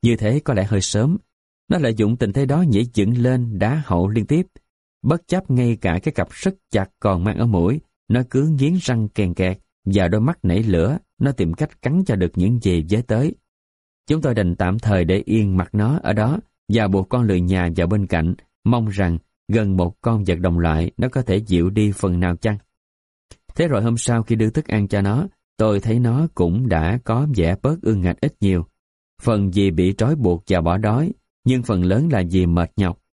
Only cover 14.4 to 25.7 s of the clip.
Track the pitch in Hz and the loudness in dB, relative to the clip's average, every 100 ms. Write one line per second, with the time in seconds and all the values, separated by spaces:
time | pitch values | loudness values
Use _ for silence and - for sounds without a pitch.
14.4 | 92 87 90 101 110 98 82 95 - 113 | -2 0 -2 -2 0 0 2 0 0 0
15.4 | 104 92 90 104 107 151 - 104 110 170 | 2 0 0 -2 0 0 -2 0 0 -2
16.4 | - _ _ 110 107 98 92 123 117 92 | -6 _ _ 0 2 0 0 0 2 2
17.4 | 90 92 87 85 85 107 98 85 80 92 | 2 0 0 0 0 0 0 0 -2 -4
18.4 | _ _ - 120 110 98 92 82 _ _ | _ _ -2 0 0 -2 -2 -2 _ _
19.4 | _ 110 104 95 87 - - 113 95 85 | _ 0 0 0 -2 -2 -2 -2 0 0
20.4 | 90 85 85 78 85 - 127 131 123 95 | 0 0 2 0 -2 -2 -4 -4 -2 -2
21.4 | 110 87 87 104 107 101 101 87 90 87 | 0 0 2 0 0 0 -2 0 0 -2
22.4 | 110 104 _ _ _ _ _ _ _ - | -2 -4 _ _ _ _ _ _ _ -20
23.4 | _ - 165 123 113 117 - 117 110 113 | _ -4 0 0 0 -2 0 -2 0 0
24.4 | 110 113 156 110 101 104 101 110 190 _ | 0 -2 -2 -2 0 0 0 0 -2 _
25.4 | _ _ 110 | _ _ 0